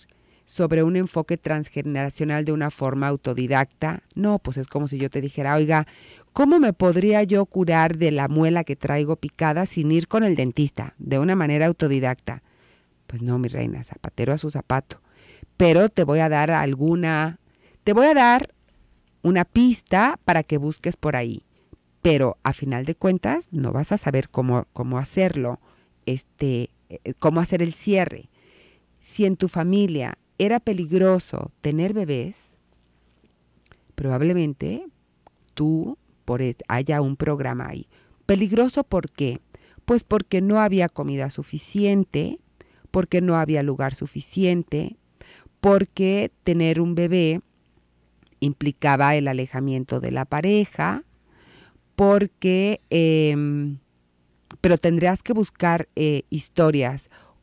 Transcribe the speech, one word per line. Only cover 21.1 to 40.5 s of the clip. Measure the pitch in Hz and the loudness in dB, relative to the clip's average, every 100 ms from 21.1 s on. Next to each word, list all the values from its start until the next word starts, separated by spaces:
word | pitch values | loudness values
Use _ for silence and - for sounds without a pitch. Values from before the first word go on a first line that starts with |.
ahí. | 135 120 110 - _ _ - _ _ | -2 -4 -8 -16 _ _ -20 _ _
Pero | 175 147 127 - | 2 4 2 0
a | 131 | -4
final | 139 135 123 | -4 -6 -6
de | 135 165 | -6 -2
cuentas | 190 185 214 302 - | 0 0 -2 -4 -4
no | 151 135 | -4 -2
vas | 135 156 | -2 -2
a | 208 | -2
saber | - 135 - | 0 -2 -2
cómo, | - 127 123 - | -2 0 0 -2
cómo | - 123 127 | -8 -4 -4
hacerlo, | 135 - 185 151 123 127 _ _ _ _ | -4 0 0 0 -4 -6 _ _ _ _
este, | - 131 - _ 143 120 120 _ _ | -8 -8 -8 _ -2 -2 -6 _ _
eh, | - - - | -14 -12 -2
cómo | 160 165 | 0 0
hacer | 170 185 | 0 0
el | 170 | -2
cierre. | - - 190 170 - - _ _ _ _ _ _ _ | -4 -2 0 0 -6 -18 _ _ _ _ _ _ _
Si | - - | -14 -2
en | 196 190 | 0 0
tu | 185 | -2
familia | 175 165 196 202 151 120 - _ - | -2 0 2 0 -2 -6 -10 _ -4
era | 202 233 | 0 0
peligroso | - 190 160 185 185 185 - - - - | -2 -4 -2 2 4 2 -2 -10 -10 -8
tener | 151 156 185 | -4 -2 -2
bebés, | 208 165 131 139 - - _ _ _ _ _ _ _ _ _ _ _ _ - _ | -2 -4 -4 -6 -12 -20 _ _ _ _ _ _ _ _ _ _ _ _ -20 _
probablemente | - 135 127 160 180 151 139 147 233 349 _ _ _ _ _ _ | -8 -4 0 0 0 -2 -4 -8 -8 -12 _ _ _ _ _ _
tú, | - 151 160 180 285 _ _ | -4 0 0 -4 -10 _ _
por | - 123 | -6 -4
es-, | 131 - - | -4 -6 -4
haya | 117 139 147 | -2 0 -2
un | 139 139 | -2 -2
programa | 151 147 127 123 131 | -4 -4 -4 -6 -10
ahí. | - - _ _ _ - | -12 -16 _ _ _ -2
¿Peligroso | 196 202 226 254 294 | 0 2 2 0 0
por | 269 185 - | -4 -4 -6
qué? | - 139 127 - - _ - | -4 -4 -4 -14 -20 _ -16
Pues | - 240 | 0 0
porque | - 208 - 185 | 2 -2 0 -2
no | 196 | 2